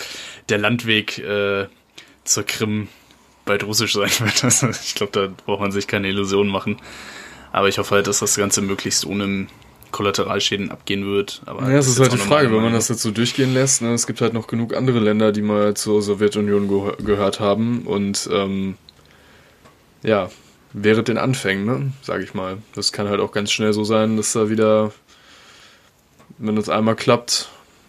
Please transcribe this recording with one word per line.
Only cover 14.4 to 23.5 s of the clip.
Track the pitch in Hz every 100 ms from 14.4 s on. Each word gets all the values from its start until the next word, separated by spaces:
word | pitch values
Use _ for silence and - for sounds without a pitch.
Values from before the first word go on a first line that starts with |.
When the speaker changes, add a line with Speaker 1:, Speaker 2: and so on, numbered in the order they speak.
| -
Speaker 2:
genug | 117 117
andere | - 131 120
Länder, | 107 107 110
die | 104
mal | 104 104 104
zur | 101 110 104
Sowjetunion | 104 101 104 104 104 101 101
geho-, | 98 98 -
gehört | 104 101 98 -
haben | 104 101 113 120
und, | - 98 101 98 -
ähm, | 101 98 98 95 95 - - _ - - - _ _ - _ _ _
ja, | - 104 92 - - _ _
während | 104 104 110 120
den | 110
Anfängen, | 113 131 98 98 104
ne, | 131 139 131
sag | - 92
ich | 98
mal. | 101 92 98 -
Das | - 101
kann | - 104
halt | 101
auch | 101
ganz | 104 101